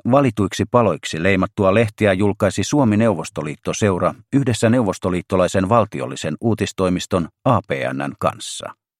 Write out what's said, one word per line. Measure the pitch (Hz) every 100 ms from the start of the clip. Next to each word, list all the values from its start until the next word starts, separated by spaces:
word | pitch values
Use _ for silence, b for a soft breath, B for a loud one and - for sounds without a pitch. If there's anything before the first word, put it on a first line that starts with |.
| 113
valituiksi | 135 135 107 98 - 110
paloiksi | 123 107 76 - 80
leimattua | 90 95 90 - 95
lehteä | 101 113 - 104
julkaisi | 92 104 92 98 95
Suomi-Neuvostoliitto-seura | 95 147 123 104 113 87 80 - 76 71 - - 104 90 87 - -
yhdessä | 139 131 110 110
neuvostoliittolaisen | 123 104 87 95 90 - 92 90 98 95
valtiollisen | 117 104 69 64 67 82 76
uutistoimiston | 113 104 98 - 92 90 - 92 78 _ 135
A | 110
P | - 67 -
N:n | - - -
kanssa. | - - - - - - _